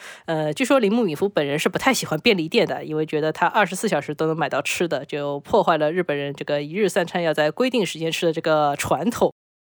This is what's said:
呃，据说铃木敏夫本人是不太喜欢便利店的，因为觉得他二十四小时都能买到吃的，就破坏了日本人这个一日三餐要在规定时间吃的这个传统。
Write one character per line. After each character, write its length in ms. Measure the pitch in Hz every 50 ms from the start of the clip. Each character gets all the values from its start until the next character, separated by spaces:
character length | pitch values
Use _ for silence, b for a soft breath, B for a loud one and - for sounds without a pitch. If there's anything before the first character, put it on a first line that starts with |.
| B B B B B
呃， 260 | B 165 160 151 151 151
据 100 | - 269
说 160 | - 285 269
铃 100 | 220 190
木 140 | 220 247 233
敏 100 | 175 147
夫 140 | - 190
本 180 | 202 - 170 147
人 140 | 139 143 151
是 80 | -
不 100 | 214 -
太 160 | - - 269 240
喜 120 | - -
欢 120 | - 156
便 200 | 156 - 240 208
利 100 | 180 156
店 180 | 165 - 233 170
的， 200 | 151 135 135 147
因 100 | 147 151
为 100 | 151 160
觉 140 | 156 - 151
得 140 | 151 156 156
他 120 | - 175
二 200 | 165 - 220 202
十 100 | 175 190
四 140 | - - 208
小 100 | 180 147
时 160 | 131 - 147
都 100 | - 160
能 100 | 160 160
买 100 | 156 156
到 140 | 131 - 135
吃 260 | 139 - - - 185
的， 160 | 165 156 131 139
就 380 | - - 147 143 143 143 143
破 200 | - - - 214
坏 160 | 170 - 170
了 140 | 151 151 151
日 100 | 165 180
本 160 | 175 - 147
人 160 | 143 143 143 143
这 120 | - 143
个 180 | - 147 147 147
一 120 | 147 160
日 120 | 202 220
三 180 | 180 - 202 175
餐 160 | 170 - 180
要 120 | 170 160 151
在 180 | - 151 151
规 180 | 151 - 247 262
定 160 | 254 247 190
时 140 | 160 - 156
间 100 | 165 165
吃 160 | 156 - 185
的 60 | 170
这 80 | 156 170
个 340 | - 165 156 151 151 143 139
传 340 | - - - 156 131 165 240
统。 220 | - - 196 - - _ _ _ _ _ _